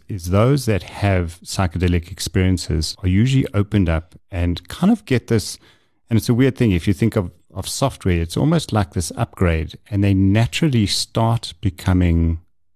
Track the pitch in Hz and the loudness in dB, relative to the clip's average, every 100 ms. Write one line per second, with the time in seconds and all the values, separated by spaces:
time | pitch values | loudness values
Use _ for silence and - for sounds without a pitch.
0 | - 101 87 98 123 143 113 92 - - | -12 -10 0 2 2 2 0 -4 -6 -4
1 | 101 92 85 - - - 92 85 90 87 | 0 0 -2 -8 -8 -4 -2 0 0 0
2 | 82 - - 95 92 90 - 80 80 - | -2 -10 -4 0 2 0 -2 -4 -4 -4
3 | 95 95 127 131 - 101 98 104 85 80 | 0 2 2 2 0 -2 0 0 2 0
4 | - - _ 87 87 82 - - 190 233 | -4 -18 _ -4 -4 -4 -10 -2 0 0
5 | - 123 - 113 - - _ _ _ _ | 0 -2 2 -2 -2 -12 _ _ _ _
6 | _ 110 - 117 135 - 120 87 - 95 | _ 0 2 2 2 2 2 2 0 0
7 | 113 110 87 - _ - - - 139 - | 0 0 -4 -10 _ -12 -10 -4 -4 -2
8 | 95 85 82 - 143 165 - 110 - 92 | 0 0 0 0 0 0 0 -2 -2 -4
9 | 85 - 117 - 87 80 78 - - 101 | -6 -6 -6 0 0 0 -4 -12 -6 0
10 | 101 95 95 104 117 - 165 120 101 - | 2 4 4 2 0 0 0 2 0 -2
11 | - - 113 117 - - 95 - - 92 | -4 -2 0 0 -4 -6 -6 -2 0 2
12 | 87 85 82 82 - _ _ | 4 4 2 -2 -8 _ _